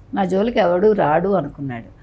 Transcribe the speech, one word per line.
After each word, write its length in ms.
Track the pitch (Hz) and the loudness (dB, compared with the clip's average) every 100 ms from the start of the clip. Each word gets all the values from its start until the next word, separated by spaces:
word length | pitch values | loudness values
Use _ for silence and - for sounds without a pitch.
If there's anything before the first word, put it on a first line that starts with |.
| - | -8
నా 100 | 202 | -4
జోలికి 340 | 180 190 226 233 | -2 0 0 0
ఎవడు 340 | 175 180 214 | 0 2 2
రాడు 360 | 202 147 160 190 | 2 2 0 0
అనుకున్నాడు. 720 | 190 147 - 139 120 104 - | -2 -2 -8 -10 -10 -14 -20